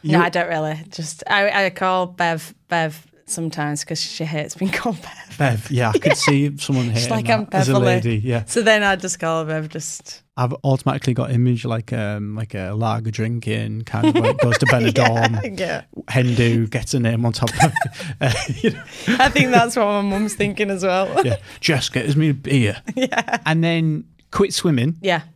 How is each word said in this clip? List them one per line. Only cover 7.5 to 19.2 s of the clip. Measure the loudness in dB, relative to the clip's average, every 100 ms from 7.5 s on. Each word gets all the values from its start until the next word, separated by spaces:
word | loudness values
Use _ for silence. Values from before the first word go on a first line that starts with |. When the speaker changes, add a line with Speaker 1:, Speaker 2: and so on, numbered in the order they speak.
Speaker 2:
as | 0 2
a |
Speaker 1:
Beverly." | 4 4 2
Speaker 2:
lady, | 2 0
yeah. | 0 -2 0
Speaker 1:
So | 0
then | 4 4
I | 4 0
just | -4 -4
call | -2 -2 -2
her | -4
Bev, | -6
just | -8 -10 -12 -16 -20 _ -2
Speaker 2:
I've | -2 0
automatically | 0 2 0 0 0 0
got | 0
image | 2 2 2 -2
like, | -4 -4
um, | -4 -4 -4 -6 -8
like | -8
a | -8 -6
lager | -2 -2 -2 -4
drinking, | -4 -2 -2 -2 -4 -4 -6
kind | -6 0 2
of | 4
like | 2 2
goes | 2 4
to | 4
Speaker 1:
<laughs> |
Speaker 2:
Benidorm, | 4 4 4 4 4 0 0 -4 -4
Speaker 1:
Yeah, | -4 -4 -8 -16
yeah. | -2
Speaker 2:
hen | 0 2 4
do, | 2 2 0
gets | -4 -2
her | 0
name | 0 0 0
on |
top | 0 -2 2
of | 0 2 -4 -6
<laughs> | -12 -4
uh, | -2 -2 -4 -2
you | -2
know. | -2 -14 -10 -2
Speaker 1:
I | 2